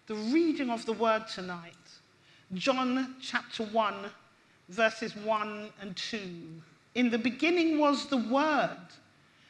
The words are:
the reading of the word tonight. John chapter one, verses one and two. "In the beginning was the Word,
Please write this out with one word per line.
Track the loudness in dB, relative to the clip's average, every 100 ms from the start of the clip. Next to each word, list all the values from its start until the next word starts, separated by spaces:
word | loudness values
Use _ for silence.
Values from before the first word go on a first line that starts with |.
| -10
the |
reading | -6 2 4 4 2 -2
of | -2 -2
the |
word | 2 2 2 -2
tonight. | -8 -8 -10 -12 -20 -20 -20 _ _ _ -20 _
John | -2 0 0 0 0 -2 -8
chapter | -4 -4 -4 -6
one, | 0 2 2 -2 -10 -14 _ _ _ _ -10
verses | 2 2 2 -6 -6
one | -2 0 -2 -6 -12 -12
and | -12 -10
two. | -8 -6 -8 -12 -14 -18 -20 _ _
"In | 0 2
the | 2
beginning | 0 0 2 4 4 4
was | 4 4 0
the | 0
Word, | 2 2 4 2 0 -4 -16 -20 _ _ _ _